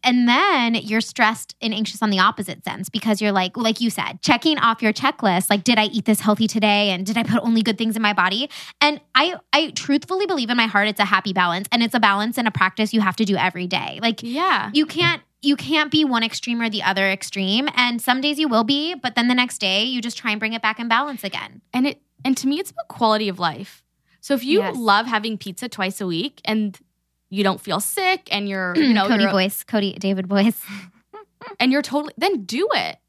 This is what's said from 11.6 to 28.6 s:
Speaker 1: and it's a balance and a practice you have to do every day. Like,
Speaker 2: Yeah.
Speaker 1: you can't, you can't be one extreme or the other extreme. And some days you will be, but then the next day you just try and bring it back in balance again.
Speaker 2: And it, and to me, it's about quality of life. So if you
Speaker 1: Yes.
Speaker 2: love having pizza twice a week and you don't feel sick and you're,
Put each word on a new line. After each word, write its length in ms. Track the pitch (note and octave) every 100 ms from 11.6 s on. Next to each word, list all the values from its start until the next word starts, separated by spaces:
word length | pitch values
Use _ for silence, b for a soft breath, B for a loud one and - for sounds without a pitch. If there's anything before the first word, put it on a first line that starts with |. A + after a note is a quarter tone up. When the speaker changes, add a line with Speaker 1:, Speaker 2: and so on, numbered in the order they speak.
| G#3
Speaker 1:
and 100 | A#3+
it's 100 | A#3
a 60 | B3
balance 380 | G#3+ G3 A3 B3
and 100 | A#3
a 40 |
practice 420 | - F#3 - G#3+
you 80 | A3
have 160 | G3 -
to 80 | G#3
do 100 | F#3+
every 320 | F#3 F3+ F3+
day. 320 | F#3 - -
Like, 200 | A#3 A3
Speaker 2:
Yeah. 480 | A#3 C4+ F#4 A#3+ -
Speaker 1:
you 120 | C4 D4+
can't, 360 | D#4 E4+ E4 _ _
you 160 | C#4 C#4+
can't 340 | B3+ D#4 D4+
be 140 | D#4 D4+
one 180 | A#3
extreme 380 | A3 - - A#3
or 80 | A3+
the 140 | G#3
other 220 | F3 G3 G3
extreme. 640 | F#3+ - G3 F#3+ A3 D4 -
And 260 | B3 A#3+
some 200 | B3 B3+
days 180 | C#4+ D4
you 80 | D#4
will 160 | A3+
be, 300 | A3+ C#4 D#4 D#4+
but 200 | B3+ -
then 120 | A#3+
the 80 | B3
next 220 | B3 -
day 260 | G3 G3
you 180 | A#3+ B3+
just 160 | A#3 -
try 140 | A#3
and 80 | G#3
bring 140 | A3
it 80 | A3+
back 180 | A3 A3
in 80 | A#3
balance 380 | A3+ D4 C4 G3
again. 360 | - - - _
Speaker 2:
And 120 | B3+ C4+
it, 160 | - _ _
and 140 | C4+ C4
to 100 | C4
me, 120 | D4
it's 120 | G4
about 160 | - E5
quality 400 | - A3 G#3+ G#3
of 120 | F3
life. 440 | E3+ D3 G3 - _ _ _ _
So 120 | - C#4
if 100 | B3+
you 140 | F#4
Speaker 1:
Yes. 180 | - C4
Speaker 2:
love 280 | A3+ G3+ A#3
having 320 | A3 A3 A3
pizza 300 | G3+ F3+ B3
twice 320 | - F#3+ F#3+
a 80 | F#3+
week 320 | E3 C#4 _ -
and 340 | A3 G#3 F#3+ _ _ _ _ _
you 120 | F#3+ G3
don't 160 | F#3+
feel 180 | - F3
sick 480 | - - F#4 F#4 -
and 180 | G3+ G3+
you're, 260 | F#3+